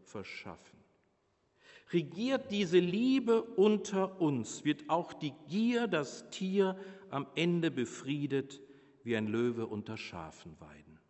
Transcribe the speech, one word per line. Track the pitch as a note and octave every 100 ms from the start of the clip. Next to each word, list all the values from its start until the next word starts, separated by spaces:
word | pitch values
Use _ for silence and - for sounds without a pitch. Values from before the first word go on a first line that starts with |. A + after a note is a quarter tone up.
verschaffen. | F#2+ A2 F#2+ - - E2 - - _ _ _ _ _ _ _ _ - - _
Regiert | F3 D3 C#3 A#3+ C4 -
diese | G3+ G3 F3+
Liebe | F3 F#3 B3+ C4+ A#3 A3+
unter | A3 - G3+ G#3+ G#3 G3 F#3+ F#3+
uns, | D#3 C#3 A2 -
wird | D3 D3 -
auch | D#3+ E3
die | - D3+ B2+ -
Gier | F3+ A3+ A#3+ A#3
das | E3+ C3+ - -
Tier | - F#3+ G3 F#3+ F#3 - - -
am | C3+ C#3 -
Ende | E3+ F3 E3
befriedet, | C3 A#2 - C3 D3 C#3+ C3+ C3+ - - - - _
wie | A2+ A2+
ein | G#2+
Löwe | A2 B2 A#2 A2+
unter | G#2+ G#2 A2
Schafen | - F2 D#2+ - E2+ D#2
weiden. | D#2 D2+ D2+ D#2+ _